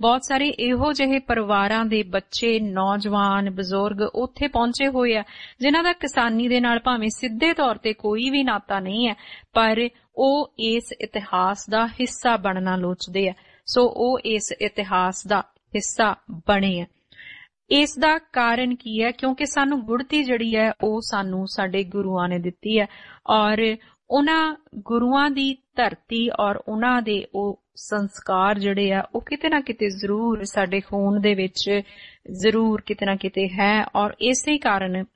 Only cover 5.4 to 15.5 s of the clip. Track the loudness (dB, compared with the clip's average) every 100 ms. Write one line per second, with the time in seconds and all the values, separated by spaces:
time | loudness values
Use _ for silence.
5.4 | -20 -2 2 4 2 0 -2 0 2 2
6.4 | 2 2 2 0 0 0 -2 -4 -6 0
7.4 | 0 2 0 0 -4 -4 -2 0 0 0
8.4 | 2 0 -2 -4 -2 -2 -2 -2 -10 -20
9.4 | -4 2 2 2 -2 -6 _ 0 2 2
10.4 | 0 -4 -2 -2 -4 -8 -8 -8 -4 0
11.4 | 0 -2 -2 0 0 -2 -6 -2 0 0
12.4 | 0 -2 -2 -2 -2 -4 -6 -2 -2 -4
13.4 | _ _ -2 2 2 2 0 0 -2 -4
14.4 | -4 -6 -4 -4 -2 0 0 -2 -2 -2
15.4 | -2